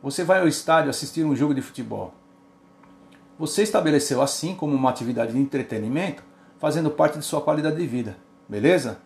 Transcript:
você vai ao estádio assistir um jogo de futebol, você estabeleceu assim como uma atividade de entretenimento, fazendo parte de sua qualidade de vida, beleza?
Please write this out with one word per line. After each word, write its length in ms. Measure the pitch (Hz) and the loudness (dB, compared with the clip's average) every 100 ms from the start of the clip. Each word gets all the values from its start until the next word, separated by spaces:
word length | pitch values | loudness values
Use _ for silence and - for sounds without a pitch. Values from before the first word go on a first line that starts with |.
você 200 | 139 139 | -6 -4
vai 180 | 175 190 | 2 4
ao 60 | 170 | 4
estádio 440 | - - 160 151 | 0 2 2 4
assistir 340 | 131 139 - | -2 -6 -2
um 100 | 156 | 0
jogo 200 | 131 143 | 2 2
de 80 | 135 | 0
futebol, 520 | 131 - 113 107 92 - _ _ _ _ _ _ - - - - - - | -4 -10 -10 -8 -10 -14 _ _ _ _ _ _ -20 -20 -20 -20 -20 -8
você 240 | 156 - | -4 0
estabeleceu 580 | 214 214 165 151 143 127 | 2 2 4 4 2 2
assim 340 | 139 - 160 | 2 0 -6
como 200 | 190 156 | -4 0
uma 160 | 139 131 | 2 2
atividade 420 | 123 120 120 113 | 0 -4 -2 -2
de 60 | 120 | 0
entretenimento, 840 | 139 139 113 110 107 143 190 - - - - - | 0 0 -4 -4 -2 -2 -4 -6 -14 -20 -20 -6
fazendo 320 | 156 151 156 | -2 0 0
parte 280 | 147 160 156 | 0 -2 -2
de 60 | |
sua 160 | 143 151 | -6 -4
qualidade 360 | 151 151 156 156 | -2 -2 -2 -2
de 100 | 165 | -4
vida, 300 | 123 110 92 _ _ _ | -4 -6 -10 _ _ _
beleza? 500 | 104 127 180 123 - | 0 4 4 0 -10